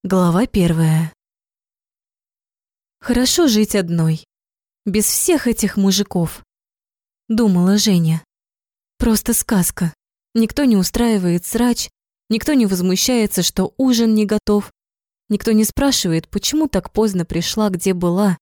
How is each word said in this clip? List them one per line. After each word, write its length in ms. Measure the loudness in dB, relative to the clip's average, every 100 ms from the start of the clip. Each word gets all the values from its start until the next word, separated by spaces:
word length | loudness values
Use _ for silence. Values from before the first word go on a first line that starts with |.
| 0
Глава 420 | 2 2 2 0
первая. 640 | 0 0 2 2 2 -2 _ _ _ _ _ _ _ _ _ _ _ _ _ _ _ _ _ _ _
«Хорошо 480 | -4 0 0 2 2
жить 260 | 2 2
одной, 520 | 0 -2 0 0 -2 -6 _ _ _ _ _ -4
без 200 | -2 -2
всех 420 | -2 0 0 0
этих 300 | 0 -2 0
мужиков», 680 | 0 0 -2 -2 -4 -6 _ _ _ _ _ _ _ _ _
думала 480 | 0 2 4 2 2
Женя. 440 | 2 2 2 -2 _ _ _ _ _ _ _ _
«Просто 360 | 0 0 0
сказка. 600 | -4 0 0 0 -2 -6 -6 _ _ _
Никто 320 | -2 -2 0 2
не 100 | 2
устраивает 720 | 0 -2 0 0 0 -2 -2
срач, 440 | -2 0 0 -6 _ _ _ _
никто 240 | -4 0
не 120 | 2 2
возмущается, 760 | 0 0 0 0 0 0 -2
что 300 | -2 -2 -4 0
ужин 360 | 0 2 2
не 120 | 2 0
готов, 480 | -2 0 -2 -2 _ _ _ _ _ _
никто 240 | -4 2
не 100 | 2
спрашивает, 640 | 2 0 0 0 -2 -2 -4
почему 400 | -6 -4 -2 -2
так 240 | -2 -4
поздно 320 | -2 -2 -2
пришла, 460 | -4 -6 -4 -2 -2
где 240 | -2 -2
была 440 | -2 -2 0 0 -2